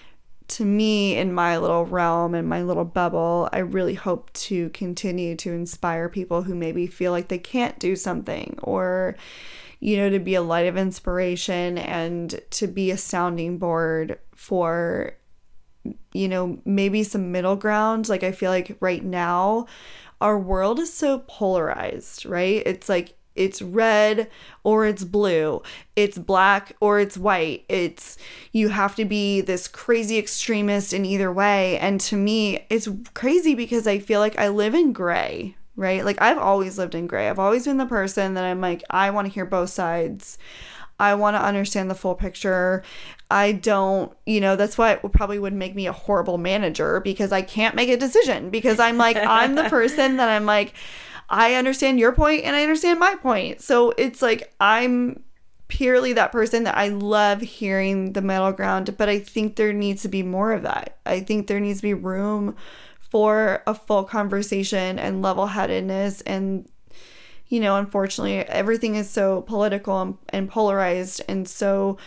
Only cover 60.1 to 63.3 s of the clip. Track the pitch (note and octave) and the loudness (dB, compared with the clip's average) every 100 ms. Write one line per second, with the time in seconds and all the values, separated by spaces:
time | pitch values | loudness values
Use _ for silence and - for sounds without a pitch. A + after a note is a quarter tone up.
60.1 | F#3+ F#3 F#3 G#3+ G#3+ D#3 - - - - | -2 -2 -2 0 0 -2 -4 -6 -10 -4
61.1 | F#3 F#3+ G#3+ G3+ G3+ G#3 G3 G#3 G3 F#3 | -4 0 -2 0 -2 -2 -2 -2 -2 -2
62.1 | F#3 G#3 G#3+ G3+ G#3+ - - - - - | -2 -2 -2 -4 -6 -14 -18 -20 -18 -2
63.1 | A3 G#3+ | 2 4